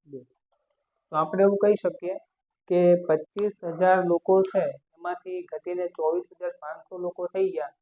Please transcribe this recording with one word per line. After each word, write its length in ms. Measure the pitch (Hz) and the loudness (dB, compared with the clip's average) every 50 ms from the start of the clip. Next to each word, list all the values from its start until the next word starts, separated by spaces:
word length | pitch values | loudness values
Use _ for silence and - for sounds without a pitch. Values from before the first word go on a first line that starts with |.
| _ | _
બે. 180 | 151 139 127 123 _ _ _ _ _ _ _ _ _ _ _ _ _ _ _ _ _ | _ -18 -18 -18 _ _ _ _ _ _ _ _ _ _ _ _ _ _ _ _ _
તો 80 | 165 | -4
આપણે 260 | 156 160 156 - 185 196 | -2 -2 -2 2 2 4
એવું 140 | 202 202 | 4 4
કહી 180 | 196 208 208 208 | 2 2 2 2
શકીએ 440 | 202 - 180 165 - - 175 190 - _ _ _ _ _ _ _ _ _ | 2 0 -6 -6 -4 -8 -8 -8 -10 _ _ _ _ _ _ _ _ _
કે 300 | _ 180 175 180 175 175 175 175 175 | _ 2 4 6 6 6 4 4 0
પચીસ 440 | 156 156 156 _ _ 202 208 208 196 - - | 0 0 0 _ _ -4 -4 -4 -4 -6 -10
હજાર 400 | 170 165 160 185 185 185 190 180 | -10 -4 0 4 4 4 4 4
લોકો 380 | 175 170 170 _ - 190 190 190 | 2 0 0 _ 4 4 4 4
છે, 220 | 190 - 196 175 143 | 2 2 2 2 2
એમાંથી 760 | 139 - _ _ _ _ 170 175 180 - _ 185 180 180 175 | 0 -10 _ _ _ _ -8 -8 -8 -8 _ -10 -10 -10 -10
ઘટીને 460 | - - 156 _ 175 180 180 180 175 | -10 -12 -12 _ -6 -6 -4 -4 -6
ચોવીસ 360 | 175 - 160 156 165 180 175 - 185 | _ -2 -2 0 0 -2 -4 -8 -16
હજાર 180 | _ 180 175 175 _ | _ -10 -10 -10 _
પાંચસો 380 | - 151 160 160 - _ 185 180 | -14 -14 -14 -14 -16 _ -12 -8
લોકો 280 | 180 175 180 - 180 | -8 -8 -8 -6 -8
થઈ 240 | 175 _ 190 190 190 | -6 _ -2 -2 -2
ગયા 220 | 170 156 147 139 _ _ | -2 -4 -8 -8 _ _